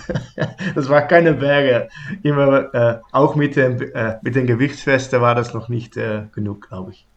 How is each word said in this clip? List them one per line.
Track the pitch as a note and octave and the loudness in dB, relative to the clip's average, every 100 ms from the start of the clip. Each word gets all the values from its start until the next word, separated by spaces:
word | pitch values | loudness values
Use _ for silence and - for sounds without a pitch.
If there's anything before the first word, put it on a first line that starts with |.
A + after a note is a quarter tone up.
| - | -8
<laughs> | - - - - - F#3+ D#3+ | -8 -8 -8 -8 -6 -6 -4
das | C3+ | 2
war | D3 | 2
keine | C#3+ E3+ E3 | 4 4 4
Berge. | C3+ C#3 C#3+ C#3 A#2 - - - F#3+ | 2 2 2 2 0 -2 -12 -14 -6
Immer, | D3+ C#3+ C#3 C3+ - | -2 2 4 4 2
äh, | B2 A#2 A2+ - | 2 2 0 -2
auch | C3 D3 | 2 2
mit | D3 C#3 C#3 | 2 0 2
dem, | B2+ B2 | 0 0
äh, | B2+ C3 A2+ A2 | -6 -6 -6 -6
mit | B2+ B2+ | -4 0
den | B2 | 0
Gewichtswesten | A#2 B2+ - - C3 - B2+ | 0 0 -2 0 0 2 2
war | A#2+ | 2
das | A#2+ A#2 | 2 -2
noch | A2 A2+ | -6 -8
nicht, | A#2+ A2+ A2+ | -8 -8 -8
äh, | A2+ G#2+ G#2+ | -6 -6 -8
genug, | - G2+ G2+ - | -8 -8 -10 -14
glaub | F#2+ F#2 | -14 -14
ich. | - _ | -16 _